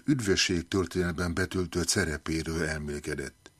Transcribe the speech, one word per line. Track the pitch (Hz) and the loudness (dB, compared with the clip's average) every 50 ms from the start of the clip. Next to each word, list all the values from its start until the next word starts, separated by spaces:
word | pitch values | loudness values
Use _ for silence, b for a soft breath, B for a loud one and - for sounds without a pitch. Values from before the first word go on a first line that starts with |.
| - | 0
üdvösség | - 151 131 110 101 92 82 - - 95 85 80 - | 0 0 2 4 2 4 4 4 2 2 0 0 0
történetben | - 95 90 82 - 92 90 87 82 76 87 87 85 | 0 0 0 2 0 0 0 0 0 -2 -2 -2 0
betöltött | 90 92 87 - 92 90 85 - 90 82 - | 0 -2 0 0 -2 -2 0 0 -2 0 2
szerepéről | - 107 90 78 73 73 - - 80 80 78 82 80 82 85 | 2 2 2 0 0 -4 -2 -2 -2 -2 -2 -2 -2 0 0
elmélkedett. | 78 78 76 73 73 73 73 - 78 73 71 69 65 - _ - - _ _ | 0 -2 -4 -4 -6 -6 -6 -4 -6 -6 -6 -6 -10 -12 _ -20 -20 _ _